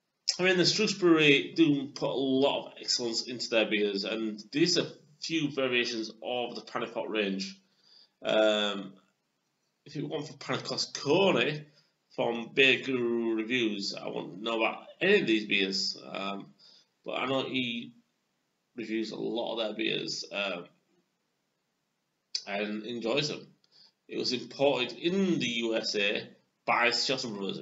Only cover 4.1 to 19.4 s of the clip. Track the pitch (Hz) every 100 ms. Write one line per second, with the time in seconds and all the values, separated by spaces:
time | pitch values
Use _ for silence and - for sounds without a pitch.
4.1 | 113 110 104 - 143 175 135 - - _
5.1 | _ - 160 143 131 131 123 117 117 107
6.1 | - 95 123 120 110 - - 180 117 95
7.1 | 107 101 95 98 - _ _ _ _ _
8.1 | _ 113 110 107 104 104 101 92 - _
9.1 | _ _ _ _ _ _ _ - 151 -
10.1 | 151 143 - - 127 - 123 - - 139
11.1 | 165 196 139 127 151 - _ _ _ _
12.1 | - 120 117 113 - 135 120 117 127 117
13.1 | 117 117 110 110 127 113 101 95 - 104
14.1 | 117 - 90 113 113 110 - - - 180
15.1 | 208 139 110 104 101 95 98 - - 65
16.1 | 92 98 98 - - - - _ _ -
17.1 | - 123 135 - 131 123 117 - - _
18.1 | _ _ _ _ _ _ - 107 110 110
19.1 | 110 110 110